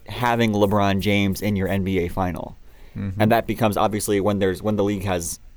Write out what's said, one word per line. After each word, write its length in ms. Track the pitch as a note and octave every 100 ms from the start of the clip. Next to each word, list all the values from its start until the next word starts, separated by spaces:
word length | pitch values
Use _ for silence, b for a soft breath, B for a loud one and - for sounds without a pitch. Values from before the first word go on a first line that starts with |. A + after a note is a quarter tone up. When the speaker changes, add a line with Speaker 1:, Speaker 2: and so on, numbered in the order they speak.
| -
Speaker 1:
having 440 | G#2+ A#2+ A#2 A2+
LeBron 480 | G#2 G2+ G#2 G2+ G2
James 420 | F#2 G2+ G2 F#2
in 140 | G2+ G2+
your 120 | F#2
N 160 | G2
B 160 | F#2+ F#2+
A 80 | E2+
Final. 460 | F#2+ F#2 - - - b b b G#2
Speaker 2:
Mm-hmm. 240 | G2+ F#2+
Speaker 1:
And 100 | G#2+
that 160 | A2+ A2
becomes, 280 | G#2 A2 F#2
obviously, 440 | G2 G#2 - G2+
when 160 | G2 G#2
there's, 240 | F#2+ F2+
when 140 | G#2+ G#2
the 80 |
league 200 | G2+ G2+
has 360 | G2 F2+ E2+ - -